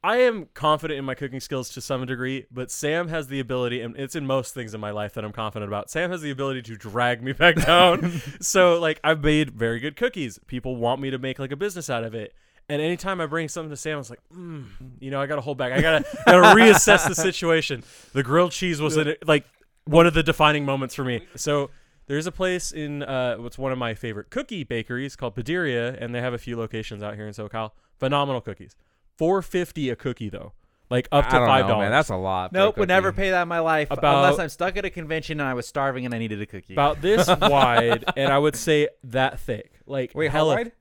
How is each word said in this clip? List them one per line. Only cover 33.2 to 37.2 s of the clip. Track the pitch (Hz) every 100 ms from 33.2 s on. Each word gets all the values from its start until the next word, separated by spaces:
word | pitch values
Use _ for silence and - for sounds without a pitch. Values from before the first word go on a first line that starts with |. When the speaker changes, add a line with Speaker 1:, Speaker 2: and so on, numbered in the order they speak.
Speaker 3:
pay | 196
that | 180
in | 170
my | 170
life | 160 156 147
Speaker 1:
About | 143 147 143
Speaker 3:
unless | 143 147
I'm | 160
stuck | - 180 196
at |
a | 196
convention | 180 151 160 - 151
and | 139
I |
was | 123 117
starving | 147 139 127 127
and |
I | 120
needed | 113 104
a | 104
cookie. | 98 -
Speaker 1:
About | - 143 151
this | 170 214